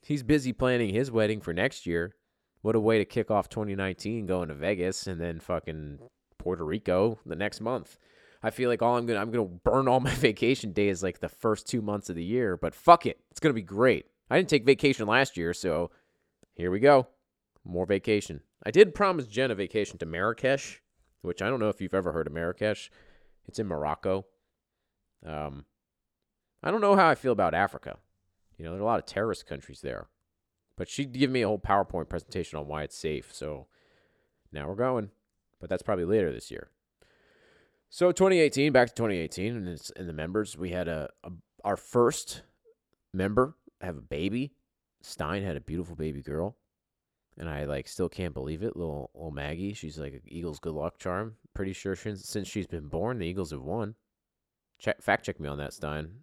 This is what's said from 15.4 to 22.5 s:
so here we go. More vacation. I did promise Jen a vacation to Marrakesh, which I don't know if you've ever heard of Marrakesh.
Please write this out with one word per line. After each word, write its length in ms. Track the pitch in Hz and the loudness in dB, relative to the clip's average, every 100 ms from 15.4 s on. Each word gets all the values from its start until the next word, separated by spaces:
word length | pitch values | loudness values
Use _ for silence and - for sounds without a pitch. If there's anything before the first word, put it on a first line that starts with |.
| 85 | -4
so 380 | 87 92 80 85 _ _ _ _ _ _ | -2 0 0 -2 _ _ _ _ _ _
here 160 | - 87 | -6 -2
we 80 | 98 | 4
go. 300 | 135 139 127 _ _ _ _ _ | 8 8 6 _ _ _ _ _
More 220 | - 87 92 | -8 -4 2
vacation. 560 | 98 113 107 - 73 - _ | 0 2 0 0 -12 -14 _
I 60 | - | 0
did 240 | 135 202 | 8 8
promise 320 | - 196 175 120 | 8 0 0 -4
Jen 240 | 104 131 | -2 -2
a 40 | |
vacation 440 | 101 95 110 101 92 | 0 -2 -2 -4 -6
to 80 | 85 | -8
Marrakesh, 760 | 82 104 113 127 135 - - _ _ _ _ | -2 -2 0 0 0 -2 -16 _ _ _ _
which 220 | 90 85 | -8 -4
I 60 | 98 | -2
don't 120 | 131 | 0
know 80 | 107 | 0
if 120 | - | -2
you've 140 | 95 | -2
ever 180 | 95 90 | -2 0
heard 140 | 80 73 | -2 -4
of 60 | |
Marrakesh. 580 | 80 85 | -2 -4